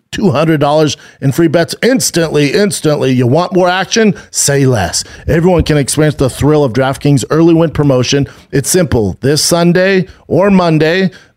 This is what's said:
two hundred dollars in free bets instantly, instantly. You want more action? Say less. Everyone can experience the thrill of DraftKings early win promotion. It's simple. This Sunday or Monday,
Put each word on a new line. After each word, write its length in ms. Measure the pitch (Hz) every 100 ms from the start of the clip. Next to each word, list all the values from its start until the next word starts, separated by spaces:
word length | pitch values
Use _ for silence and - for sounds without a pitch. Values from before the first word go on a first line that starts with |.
| -
two 180 | - 208
hundred 300 | 131 160 156
dollars 380 | 143 151 156 - - -
in 120 | 135
free 160 | 131 165
bets 260 | 165 165 -
instantly, 720 | 220 254 - 170 156 147 143
instantly. 580 | 151 202 - 156 147 131
You 140 | 127 120
want 300 | 151 180 185
more 140 | 185
action? 440 | 180 180 233 220 - -
Say 380 | - - 139 131
less. 360 | 117 82 - - - -
Everyone 380 | 156 170 175
can 140 | - 151
experience 380 | 135 - 151 -
the 140 | 135
thrill 340 | - 139 151
of 100 | 143
DraftKings 520 | 107 131 135 147 139 -
early 240 | 156 165 165
win 160 | 165
promotion. 560 | 160 147 127 123 143 135 - -
It's 180 | 139 -
simple. 480 | 185 160 123 101 -
This 200 | 135 151
Sunday 640 | - 170 170 175 185 190 185 - -
or 240 | 139 202
Monday, 580 | 190 175 156 156 180 190 - _